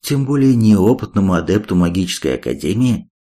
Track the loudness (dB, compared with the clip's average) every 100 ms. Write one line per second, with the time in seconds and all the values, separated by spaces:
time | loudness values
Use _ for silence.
0 | -4 -4 -2 2 2 4 4 4 4 0
1 | -2 -2 0 0 0 -2 0 0 0 0
2 | -4 -4 -6 -6 -6 -6 -4 0 0 -2
3 | -6 _